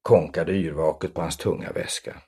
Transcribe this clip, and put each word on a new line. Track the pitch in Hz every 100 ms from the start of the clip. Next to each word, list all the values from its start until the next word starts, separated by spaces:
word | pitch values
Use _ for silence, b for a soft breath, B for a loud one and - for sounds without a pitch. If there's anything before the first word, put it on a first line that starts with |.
konkade | - 107 76 87 82
yrvaket | 98 82 73 78 - 87
på | -
hans | 82 -
tunga | 104 - -
väska. | - - - - -